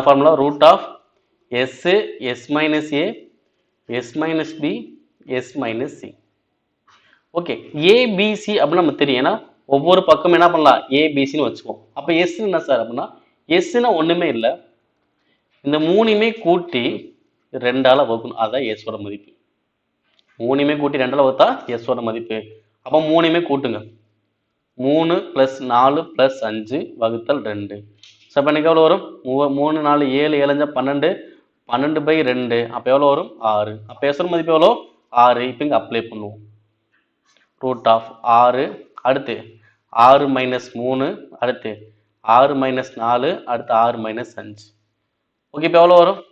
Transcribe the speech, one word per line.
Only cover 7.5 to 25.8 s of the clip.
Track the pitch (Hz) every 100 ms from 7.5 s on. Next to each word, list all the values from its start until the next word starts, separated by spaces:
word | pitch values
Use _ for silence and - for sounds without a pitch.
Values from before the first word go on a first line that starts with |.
| 113 - 151 165
A | 226 247 185
பி | 208 208
சி | 214 208
அப்படின்னு | 147 175
நமக்கு | 170 127
தெரியும். | 143 123
ஏன்னா | 143 220 - _ -
ஒவ்வொரு | 139 160 185 185
பக்கம் | 151 180 175
என்ன | 175
பண்ணலாம்? | 170 147 120 - 131
ஏ | 156
பி | 139 135
சின்னு | 151 123
வச்சுக்குவோம். | - 117 - _ -
அப்ப | 151 165
எஸ் | 175 - 214
என்ன | 170 151
சார் | 127
அப்படின்னா, | 113 120 175 - _ _ _ 170
எஸ்னா | 175 240 240 175
ஒண்ணுமே | 160 175 170
இல்ல, | 117 113 135 _ _ _ _ _ _ _ _ _ _ 143
இந்த | 151 156
மூணையுமே | 190 226 208 226 226
கூட்டி | 165 175 170 127 123 101 - _ _ _ _ 131 123
ரெண்டால | 127 131 135 131
வகுக்கணும், | 117 117 113
அதான் | 110 123 120
எஸ் | 104 110
ஓட | 107
மதிப்பு. | 101 101 _ _ _ _ _ _ _ _ _ _ _ _
மூணையுமே | 117 139 143 151
கூட்டி | 147 143
ரெண்டால | 127 139 135
வகுத்தா | 131 180 269 - 117
எஸ் | 117
ஓட | 120 117
மதிப்பு. | 113 117 110 107 - _ _ 127
அப்ப | 156 160
மூணையுமே | 160 165 165 170
கூட்டுங்க, | 139 131 107 107 _ _ _ _ _ _ _ _ _ 131
மூணு | 156 165 180 -
plus | - 131 - 127
நாலு | 120